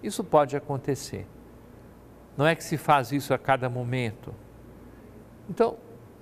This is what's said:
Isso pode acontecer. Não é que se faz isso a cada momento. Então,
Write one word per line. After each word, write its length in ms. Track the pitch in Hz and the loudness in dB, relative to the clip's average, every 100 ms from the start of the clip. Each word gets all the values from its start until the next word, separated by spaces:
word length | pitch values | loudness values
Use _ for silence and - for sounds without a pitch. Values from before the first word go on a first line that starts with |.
Isso 220 | - 202 | -6 -6
pode 320 | 202 156 143 139 | 4 4 4 0
acontecer. 720 | - 139 - 131 - 95 98 - - - - - - - - - - - | -4 -6 -2 -4 -4 -10 -12 -18 -20 -20 -20 -20 -20 -20 -20 -20 -18 0
Não 100 | 147 | 2
é 80 | 165 | 2
que 80 | |
se 140 | - 156 | -2 -4
faz 340 | - 143 117 | 4 4 4
isso 220 | 139 - | -4 0
a 40 | 131 | -2
cada 320 | - 135 127 | 2 2 2
momento. 640 | 123 123 127 117 - - - - - - - - - - - - - - | -4 -4 -2 -2 -6 -14 -16 -18 -20 -20 -20 -20 -20 -20 -20 -20 -20 -12
Então, 260 | 175 165 - - - - - | 0 0 0 -16 -20 -20 -20